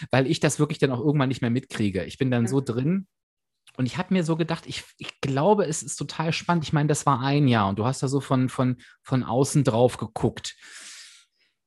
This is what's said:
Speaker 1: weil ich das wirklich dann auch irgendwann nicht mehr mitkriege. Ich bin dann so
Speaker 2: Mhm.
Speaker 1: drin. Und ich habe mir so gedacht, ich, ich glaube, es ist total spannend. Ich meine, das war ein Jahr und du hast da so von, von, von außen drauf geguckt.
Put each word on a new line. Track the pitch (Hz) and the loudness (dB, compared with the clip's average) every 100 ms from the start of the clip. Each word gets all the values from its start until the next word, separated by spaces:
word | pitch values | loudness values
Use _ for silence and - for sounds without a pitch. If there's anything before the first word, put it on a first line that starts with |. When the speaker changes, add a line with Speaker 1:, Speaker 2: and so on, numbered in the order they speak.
| - | -2
Speaker 1:
weil | 127 135 | 0 2
ich | 160 | 0
das | 156 - | 0 0
wirklich | 151 160 | -2 0
dann | 139 | 0
auch | 120 | 0
irgendwann | 147 147 131 | 0 2 0
nicht | 127 | 0
mehr | 120 | -2
mitkriege. | 120 - - 104 92 82 | -2 -4 -2 -2 -2 -6
Ich | - | -4
bin | 131 | 0
dann | 120 117 | 2 2
so | 135 | 0
Speaker 2:
Mhm. | 131 | 0
Speaker 1:
drin. | 117 139 196 - _ _ _ _ _ _ - | -2 0 0 -4 _ _ _ _ _ _ -4
Und | 127 | -4
ich | - | -4
habe | - | -2
mir | 185 | 0
so | 160 160 | 0 -2
gedacht, | 160 165 - | -2 -6 -8
ich, | - - _ | -12 -14 _
ich | - - | -18 -8
glaube, | 135 135 170 202 156 | -4 2 4 4 2
es | 160 | -4
ist | - - | -8 -8
total | 147 - 160 | -8 -4 -2
spannend. | - - 170 | -2 -2 -2
Ich | 151 | 0
meine, | 151 151 | 0 2
das | 147 - | 2 2
war | 123 | 2
ein | 135 143 139 | 2 2 4
Jahr | 117 98 | 4 2
und | 98 | 0
du | 113 | -2
hast | 135 | -2
da | 135 | -2
so | 139 | -2
von, | - 131 127 | 0 0 0
von, | - 127 123 - _ | 0 -2 -2 -10 _
von | - 131 | -2 -2
außen | 92 120 139 151 131 | 0 0 2 2 2
drauf | 113 123 - | 4 4 2
geguckt. | 113 - 117 - - - - - - - - - _ _ _ _ | -8 -2 -2 -2 -10 -16 -20 -20 -18 -20 -20 -20 _ _ _ _